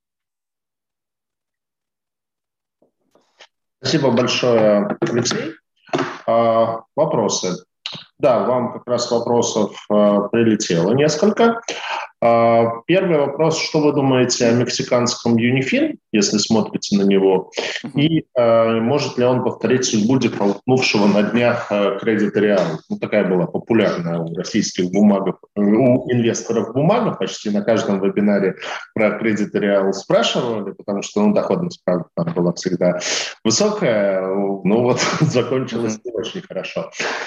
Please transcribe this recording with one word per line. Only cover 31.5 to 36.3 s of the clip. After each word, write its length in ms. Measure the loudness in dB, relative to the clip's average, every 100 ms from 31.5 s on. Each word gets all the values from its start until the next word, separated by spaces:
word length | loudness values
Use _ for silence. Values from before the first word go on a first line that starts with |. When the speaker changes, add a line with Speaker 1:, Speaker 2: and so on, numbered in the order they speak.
| -2 -4 -8
Speaker 1:
правда, 220 | -4 -4 -4 -8
там 180 | -6
была 180 | -2 -2
всегда 460 | -2 -4 -2 0 -2 -4 -6 -6 -6
высокая. 800 | -2 0 0 0 0 0 0 0 -2
Ну 540 | -2 -2 -2 0 2
вот, 180 | 2 0
<laughs> 200 | -2 0
закончилось 720 | 0 0 0 -2 -4 -4 -4 -6
Speaker 2:
Мгм. 60 |
Speaker 1:
не 80 | -8
очень 300 | -8 -8